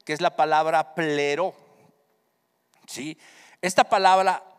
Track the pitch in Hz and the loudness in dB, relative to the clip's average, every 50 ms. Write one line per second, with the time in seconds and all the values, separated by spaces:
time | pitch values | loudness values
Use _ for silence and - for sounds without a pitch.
0 | _ - 151 143 - - - - 156 156 156 156 156 160 160 156 156 - - 175 | _ -10 -4 -2 -2 -2 0 0 0 2 2 0 2 0 0 -2 -2 -4 -6 -4
1 | 165 156 147 147 143 143 147 156 185 185 - - _ _ _ _ _ _ _ _ | -4 -2 -2 -2 -2 -2 -2 -2 -4 -6 -8 -12 _ _ _ _ _ _ _ _
2 | _ _ _ _ _ _ _ _ _ _ _ _ _ _ _ _ _ - - 120 | _ _ _ _ _ _ _ _ _ _ _ _ _ _ _ _ _ -16 -14 -12
3 | 131 156 151 - - - - - - - - _ - 185 - - 240 - 233 202 | -12 -14 -14 -16 -20 -20 -20 -20 -20 -20 -14 _ -8 0 2 2 2 2 2 2
4 | 190 185 185 190 190 190 180 143 - - - | 4 4 4 4 2 0 0 -2 -8 -16 -16